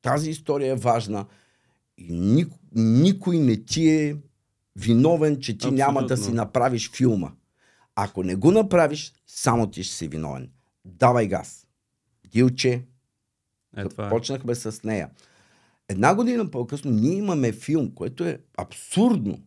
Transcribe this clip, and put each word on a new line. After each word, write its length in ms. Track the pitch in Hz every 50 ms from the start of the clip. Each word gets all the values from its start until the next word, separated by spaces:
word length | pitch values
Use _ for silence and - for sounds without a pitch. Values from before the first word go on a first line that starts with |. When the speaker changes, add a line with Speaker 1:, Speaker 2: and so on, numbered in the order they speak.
Speaker 1:
Тази 280 | - 120 131 147 156 156
история 420 | 151 151 - - 143 143 139 131
е 40 | 135
важна 500 | 113 101 123 117 117 104 101 107 101 98 - _ _ _ _ _ _ _ _ _ _ _ _ _ _
и 140 | 90 85
ник-, 400 | 85 85 90 101 117 156 175 - - _ _ _ -
никой 640 | 113 113 110 113 127 160 196 196 196 - 185 175 165
не 260 | 147 123 110 107 110
ти 240 | - - 165 165 156
е 280 | 156 156 151 147 147 147 - _ _ _ _ _ _ _ _ _ _
виновен, 640 | 95 92 113 117 117 135 160 170 156 156 156 147 127
че 180 | 127 - 107 -
ти 120 | - 139
няма 300 | 135 131 139 143 143 135
да 40 | 131
Speaker 2:
Абсолютно. 220 | 120 131 127 104 101
Speaker 1:
си 20 | 117
направиш 540 | 117 107 101 - 127 120 131 127 113 - -
филма. 420 | - - 131 123 110 98 85 71 - _ _ _ _ _ _ _ _ _ _ _ _
Ако 260 | - 101 98 _ 95
не 120 | 92 92 92
го 160 | 95 - 160
направиш, 640 | 196 220 214 196 190 175 165 147 151 147 - - _ _ _
само 440 | _ - - - 135 117 117 110 95
ти 120 | - 90
ще 120 | 90 - -
си 140 | - 82 76
виновен. 420 | 73 78 80 73 69 65 64 64 _ _ _ _ _ _ _
Давай 420 | 92 90 85 127 123 123 123 110 98
газ. 380 | 95 - - - - - _ _ _ _ _ _ _ _ _ _ _ _ _ -
Дилче. 580 | - 113 127 127 123 127 - 131 123 120 127 _ _ _ _ _ _ _ _ _ _ _ _ _ _ _ _ _ -
Speaker 2:
Е, 120 | 101 98 95
това 180 | - - 107
е. 40 | 101
Speaker 1:
Почнахме 440 | 107 117 120 - 135 127 127 120 120
с 280 | 117 - 110 104 - -
нея. 260 | 110 110 98 76 67 _ _ _ _ _ _ _ _ _ _ _ _ _ _ _ -
Една 260 | 98 92 110 147 190
година 360 | 208 247 240 247 233 208 156
по-късно 400 | 147 127 120 120 147 143 - 147
ние 220 | 117 107 110 143 185
имаме 380 | 196 208 196 175 147 127 117
филм, 420 | 104 - - - 151 160 127 92 -
което 300 | - - 120 127 - 170
е 140 | 170 - - _ _ _ -
абсурдно. 800 | 87 - - - - - - 180 220 247 233 170 107 98 78 - -